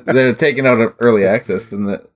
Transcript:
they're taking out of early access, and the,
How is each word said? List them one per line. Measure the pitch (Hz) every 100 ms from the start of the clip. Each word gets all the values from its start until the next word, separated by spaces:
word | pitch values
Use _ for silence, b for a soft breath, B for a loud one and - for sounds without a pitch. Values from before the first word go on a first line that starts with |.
| 185
they're | 127 127
taking | 110 151 127 131
out | 117
of | 110 -
early | 117 107 95
access, | 113 - 92 -
and | 101 101
the, | 98 -